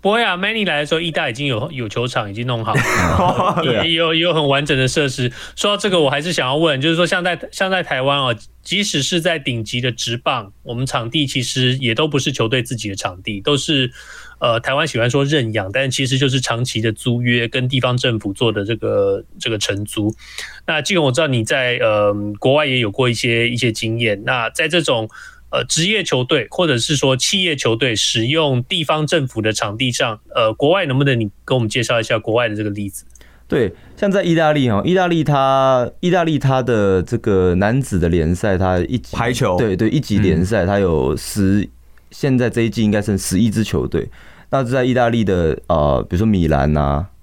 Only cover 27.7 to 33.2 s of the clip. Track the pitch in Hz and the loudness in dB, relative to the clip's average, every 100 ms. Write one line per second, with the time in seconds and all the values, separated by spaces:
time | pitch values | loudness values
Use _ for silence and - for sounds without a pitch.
27.7 | 117 131 107 - 117 113 160 151 127 123 | 0 0 0 -2 0 0 0 2 0 -2
28.7 | 185 151 156 151 175 131 - 107 110 110 | -4 -2 0 2 0 0 -2 -2 -2 -4
29.7 | 104 131 120 127 107 - - 110 - 143 | -2 -2 0 -2 -4 -6 0 0 2 2
30.7 | 185 165 131 143 123 107 - - 131 110 | 2 2 2 2 2 -2 -6 -2 0 0
31.7 | 127 113 123 107 117 107 110 120 104 107 | -2 0 0 0 -2 0 0 0 -2 -6
32.7 | 104 101 - - - | -6 -8 -10 -18 -20